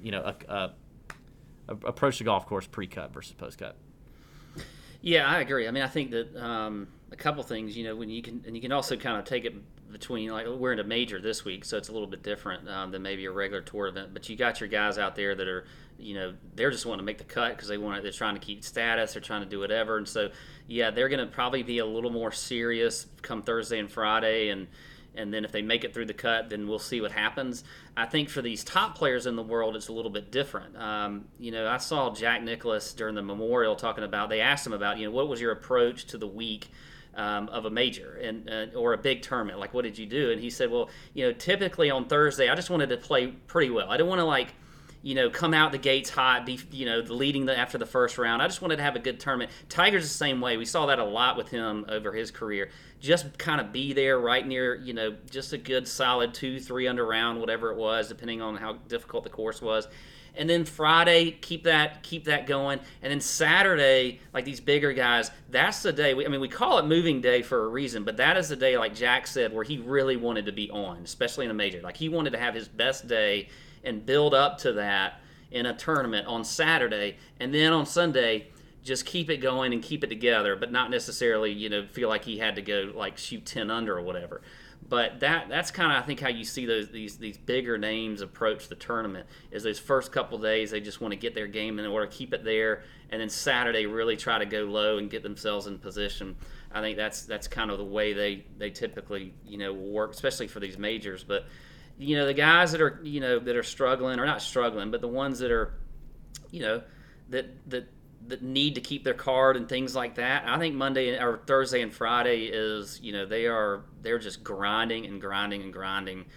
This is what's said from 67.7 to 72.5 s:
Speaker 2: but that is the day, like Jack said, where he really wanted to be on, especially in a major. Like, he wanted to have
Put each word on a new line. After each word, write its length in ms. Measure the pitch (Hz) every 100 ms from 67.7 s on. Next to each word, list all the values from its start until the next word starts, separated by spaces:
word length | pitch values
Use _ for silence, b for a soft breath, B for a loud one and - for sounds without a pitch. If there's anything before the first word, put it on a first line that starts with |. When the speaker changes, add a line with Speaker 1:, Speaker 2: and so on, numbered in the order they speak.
| 123 135 113
Speaker 2:
but 140 | 104 107
that 200 | 143 185
is 120 | 156
the 60 | 131
day, 220 | 131 123
like 160 | 110
Jack 340 | 107 123 127 -
said, 260 | 135 110
where 100 | 110
he 160 | 110 143
really 380 | 117 139 135 123
wanted 280 | 117 110 101
to 60 |
be 180 | 101 104
on, 280 | 104 95 85
especially 420 | 85 - 120 - 123
in 60 |
a 40 | 107
major. 260 | 101 90
Like, 160 | 87 -
he 120 | 160
wanted 220 | 165 147
to 60 | 117
have 160 | 120